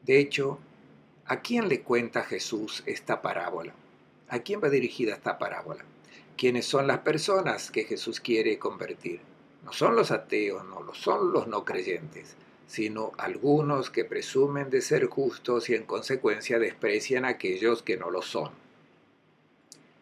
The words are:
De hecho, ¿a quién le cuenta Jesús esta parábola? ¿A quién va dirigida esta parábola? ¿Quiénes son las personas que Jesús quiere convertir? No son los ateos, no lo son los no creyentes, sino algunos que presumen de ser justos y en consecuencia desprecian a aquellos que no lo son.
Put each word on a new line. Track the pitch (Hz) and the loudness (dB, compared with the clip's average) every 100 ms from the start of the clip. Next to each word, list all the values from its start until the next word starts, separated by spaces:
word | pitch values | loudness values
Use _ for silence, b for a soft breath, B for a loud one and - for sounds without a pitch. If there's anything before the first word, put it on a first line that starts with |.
| - | 6
De | 139 | 6
hecho, | 143 - 139 151 - - - - - _ - | 6 0 -2 -4 -12 -20 -20 -20 -20 _ -6
¿a | 135 | -4
quién | - 240 202 | 0 0 2
le | 123 | 0
cuenta | - 120 117 117 | 2 0 2 -2
Jesús | - 95 - 107 107 - - | -2 -4 -4 -4 -4 -6 -6
esta | 107 - 110 | -6 -4 -2
parábola? | 92 92 87 90 - - - - _ - - | -2 -4 -4 -6 -10 -16 -20 -20 _ -20 -8
¿A | 120 | -6
quién | 196 208 | -4 0
va | 151 | 2
dirigida | 139 120 - 110 | 2 0 -2 -2
esta | 98 - - | -2 -4 -2
parábola? | 92 73 85 - - - B B B - | -4 -6 -10 -12 -14 -20 B B B 0
¿Quiénes | 127 123 - | 2 2 0
son | 143 139 | 2 2
las | 120 | 2
personas | - 156 202 190 151 104 - | 2 0 2 2 2 -2 -2
que | 113 | -4
Jesús | - 101 113 - | -2 -4 -6 -6
quiere | 123 110 110 104 | 0 2 2 0
convertir? | 101 95 90 - 90 85 - - - - - | -4 -6 -10 -8 -8 -10 -14 -20 -20 -20 -10
No | |
son | - 185 233 | 2 4 4
los | 180 | 4
ateos, | 107 - 107 101 95 | 0 0 0 0 -2
no | 95 95 | -8 -12
lo | - | -12
son | - 196 185 180 | -6 0 2 2
los | 139 117 | 2 0
no | 104 - | -4 -4
creyentes, | 92 92 85 78 85 - - b b - | -4 -2 -4 -6 -16 -18 -20 b b -12
sino | - 107 110 110 - | -4 -4 -4 -6 -6
algunos | - - 143 151 147 139 123 | -6 0 4 4 4 0 0
que | - - | -2 -2
presumen | - - 135 143 143 135 | -4 0 4 4 2 0
de | 127 | 0
ser | - 151 131 | 2 2 2
justos | 139 131 - - 120 - | 0 -2 -2 0 0 2
y | 110 | -2
en | |
consecuencia | - 104 - 131 113 107 117 117 | 0 -6 -2 0 2 0 0 2
desprecian | 104 - 110 107 - 127 127 | 2 0 0 0 2 0 0
a | |
aquellos | - 92 92 113 113 | -2 -2 0 2 2
que | - 92 | 0 -2
no | 87 | -2
lo | 90 | -4
son. | - 98 80 - - - _ _ _ _ _ _ _ _ - - _ _ | -4 -4 -6 -10 -20 -20 _ _ _ _ _ _ _ _ -20 -20 _ _